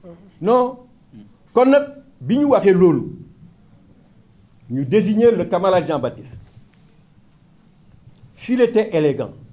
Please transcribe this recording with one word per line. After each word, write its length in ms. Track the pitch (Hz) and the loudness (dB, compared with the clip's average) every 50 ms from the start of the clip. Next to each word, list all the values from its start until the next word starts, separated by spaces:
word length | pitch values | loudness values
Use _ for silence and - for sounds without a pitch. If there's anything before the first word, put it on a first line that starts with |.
| - 175 170 170 196 196 _ - | -20 -20 -20 -20 -20 -20 _ -6
Non. 380 | 156 202 247 247 247 247 262 - - _ _ _ _ _ - 107 - - _ _ _ _ | -2 0 0 2 0 -2 -6 -12 -20 _ _ _ _ _ -20 -20 -20 -20 _ _ _ _
Kon 140 | - 226 254 | 0 2 4
nag, 160 | 262 277 285 285 - - - - - _ - | 4 4 2 2 -2 -12 -20 -20 -20 _ -14
bi 180 | 131 131 220 285 | -6 -4 -2 0
ñu 60 | 294 | 2
waxee 280 | 285 254 196 185 196 | 2 2 2 4 2
loolu, 400 | 185 175 185 175 147 127 - - - - - - - - - - _ _ _ _ _ _ _ _ _ _ _ _ _ _ _ _ _ _ _ _ _ _ _ - | 4 4 4 2 2 0 -4 -8 -14 -18 -20 -20 -20 -20 -20 -20 _ _ _ _ _ _ _ _ _ _ _ _ _ _ _ _ _ _ _ _ _ _ _ -10
ñu 140 | 120 131 139 | -6 -6 -4
désigner 440 | 123 170 220 180 202 214 220 233 240 | 0 0 0 0 0 0 2 4 2
le 140 | 220 175 170 | 2 2 -2
camarade 420 | 170 190 175 185 190 190 175 156 | -4 -4 -2 0 0 0 0 0
Jean-Baptiste. 520 | - 156 139 123 120 - - - - - - - - _ - - _ _ _ _ _ _ _ _ _ _ _ _ _ _ _ _ _ _ _ _ _ _ _ _ _ _ _ _ - - _ - - | -2 -6 -4 -6 -6 -8 -10 -20 -20 -20 -20 -20 -20 _ -20 -20 _ _ _ _ _ _ _ _ _ _ _ _ _ _ _ _ _ _ _ _ _ _ _ _ _ _ _ _ -20 -20 _ -20 -20
S'il 300 | _ - - - 247 247 | _ -14 -6 -4 0 0
était 340 | 240 226 - 214 214 220 - | 0 0 0 -2 -2 -2 -2
élégant 360 | 160 151 147 135 123 117 101 - - - - | -2 0 0 -2 -4 -8 -12 -12 -20 -20 -20